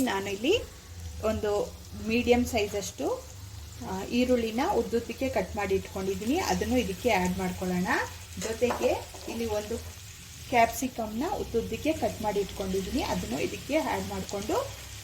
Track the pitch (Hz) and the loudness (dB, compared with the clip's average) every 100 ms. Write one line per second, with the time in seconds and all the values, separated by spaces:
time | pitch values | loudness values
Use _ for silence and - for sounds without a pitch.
0 | 254 196 202 196 254 480 523 - - - | 4 0 -2 0 4 4 2 -12 -14 -12
1 | - - 220 214 208 208 - - - - | -10 -2 0 2 2 0 0 -6 -12 -8
2 | 208 233 240 240 247 240 208 202 190 - | 0 2 6 6 6 2 2 0 -4 -2
3 | 302 508 - - - - - - 240 190 | -2 -2 -6 -12 -12 -12 -12 -10 -6 -6
4 | 208 240 247 247 226 220 339 226 190 233 | 0 2 6 4 4 2 2 2 2 0
5 | - - 262 226 185 208 196 190 185 202 | -2 -2 0 0 0 -2 2 0 0 -4
6 | 190 190 214 330 - 180 208 247 190 185 | -2 -2 2 2 2 2 4 2 2 0
7 | 240 196 180 185 185 180 185 180 196 320 | 2 4 4 0 -2 -2 0 0 2 2
8 | - - - - 220 226 240 - 247 359 | 0 -6 -12 -6 -4 0 0 2 2 0
9 | - - - 233 233 208 208 233 - - | -4 -12 -8 -4 0 -2 -2 -6 -6 -12
10 | - - - - - 240 233 - 254 - | -14 -14 -14 -12 2 6 6 4 -4 -4
11 | 214 220 339 427 - 226 196 226 285 311 | -4 -2 0 0 0 0 0 0 0 2
12 | 220 - 214 202 190 - 190 190 190 240 | 0 0 0 2 0 -2 -2 0 0 -2
13 | - 190 208 262 - 202 - 302 262 196 | 0 -2 -2 -2 -2 -4 0 0 2 0
14 | 190 196 175 202 214 427 - - - - | -2 -4 -4 -4 0 0 -2 -8 -12 -12